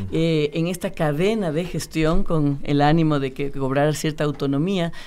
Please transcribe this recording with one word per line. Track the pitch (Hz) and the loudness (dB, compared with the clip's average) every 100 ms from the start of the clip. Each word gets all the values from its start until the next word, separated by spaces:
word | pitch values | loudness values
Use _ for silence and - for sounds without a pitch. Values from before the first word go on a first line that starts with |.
| 101 | -4
Eh, | 160 165 160 147 165 | 0 0 2 0 0
en | 165 | -2
esta | 180 196 | -4 -6
cadena | - 156 147 190 220 180 | -2 -2 0 0 0 -2
de | 147 170 | -2 -4
gestión, | 165 - 160 156 180 | -6 -4 0 2 4
con | - 165 143 143 | 4 2 2 0
el | - 143 | 0 2
ánimo | 143 160 160 147 | 4 4 4 2
de | 135 | -2
que | 131 143 | -4 -6
cobrar | 139 135 135 151 | -4 -2 2 2
cierta | 147 156 147 | 0 -2 -2
autonomía, | 147 143 139 139 170 196 170 - | -2 -2 -2 0 0 0 -2 -6